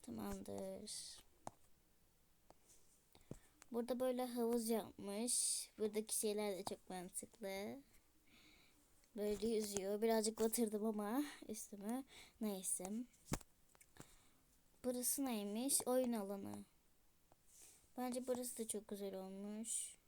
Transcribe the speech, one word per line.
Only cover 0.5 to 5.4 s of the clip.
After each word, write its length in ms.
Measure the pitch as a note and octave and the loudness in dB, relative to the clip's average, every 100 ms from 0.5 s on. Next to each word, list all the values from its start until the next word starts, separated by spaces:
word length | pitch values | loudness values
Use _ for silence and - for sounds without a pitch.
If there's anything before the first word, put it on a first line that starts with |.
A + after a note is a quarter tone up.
| G3 F#3+ F#3+ G#3 - - - - - - - - - _ - - _ _ _ _ - - - - - _ - - - - - - | -4 -4 -6 -8 -8 -8 -14 -18 -12 -12 -12 -20 -20 _ -20 -20 _ _ _ _ -20 -20 -20 -20 -20 _ -20 -14 -14 -14 -20 -4
Burada 280 | A#3 A#3+ B3 | -4 0 2
böyle 260 | B3+ B3 B3+ | 2 2 0
havuz 440 | A#3+ A#3 A#3+ A3 | 2 4 4 4
yapmış. 1000 | A3 F3 - G3 G3+ A#3+ - | 2 2 -6 -4 0 2 4